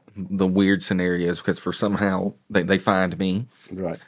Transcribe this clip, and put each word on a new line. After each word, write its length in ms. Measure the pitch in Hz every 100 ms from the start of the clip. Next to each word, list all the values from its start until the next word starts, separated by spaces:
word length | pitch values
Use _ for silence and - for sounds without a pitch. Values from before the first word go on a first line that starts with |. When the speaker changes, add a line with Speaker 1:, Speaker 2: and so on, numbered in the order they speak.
| _ -
Speaker 1:
the 300 | 90 95 95
weird 340 | 92 98 98
scenarios 580 | - 92 90 87 87 87
because 200 | - 87
for 140 | -
somehow 640 | 87 104 98 101 92 95 - -
they, 140 | 104
they 160 | 87 98
find 400 | 104 95 92 85
me. 300 | 95 95 120 _ -
Speaker 2:
Right. 260 | 92 90 82